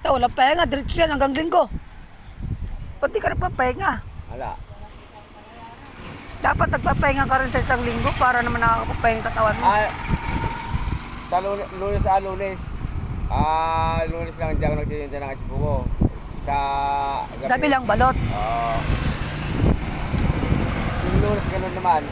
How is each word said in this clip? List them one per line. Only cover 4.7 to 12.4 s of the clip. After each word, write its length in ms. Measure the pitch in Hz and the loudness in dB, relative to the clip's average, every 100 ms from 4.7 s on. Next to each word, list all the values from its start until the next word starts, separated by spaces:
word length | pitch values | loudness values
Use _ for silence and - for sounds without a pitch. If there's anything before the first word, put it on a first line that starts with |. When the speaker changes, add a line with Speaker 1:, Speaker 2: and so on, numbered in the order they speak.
| - - - - 214 - - - - 932 - - - - - - - | -14 -16 -16 -18 -20 -20 -20 -20 -18 -16 -16 -18 -16 -14 -14 -14 -2
Speaker 1:
Dapat 240 | - 294 330 302 | 0 2 2 2
nagpapahinga 480 | - 277 294 269 | 2 2 2 2
ka 160 | 277 262 | 2 2
rin 120 | 262 | 2
sa 120 | 254 | 0
isang 160 | 240 254 | 2 0
linggo 280 | 240 226 269 - | 0 0 0 2
para 240 | 254 240 | 4 4
naman 160 | 240 233 | 0 2
nakakapagpahinga 640 | 233 226 214 - 233 226 | 2 2 0 0 2 2
ang 40 | 220 | -2
katawan 240 | 220 220 214 | 2 2 4
mo. 80 | |
Speaker 2:
Ah, 240 | 185 208 214 - - - - - - - - - - - - - - | 4 4 2 -2 -2 -2 -2 -2 -2 -4 -4 -2 -2 -4 -6 -10 -2
sa 60 | 175 | -2
Lunes, 280 | 196 202 185 190 | 0 -4 -6 -4
Lunes, 240 | 196 202 | -2 0
ah, 160 | 202 190 | 4 2
Lunes. 420 | 196 190 | 2 -4